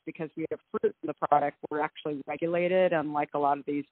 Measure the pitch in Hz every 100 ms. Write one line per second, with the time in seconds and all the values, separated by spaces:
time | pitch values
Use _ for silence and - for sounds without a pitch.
0 | - - 156 - 160 151 _ 214 214 -
1 | - - 160 147 143 - - 147 151 -
2 | 156 143 - 151 170 175 175 185 180 165
3 | 151 147 147 147 143 143 143 147 139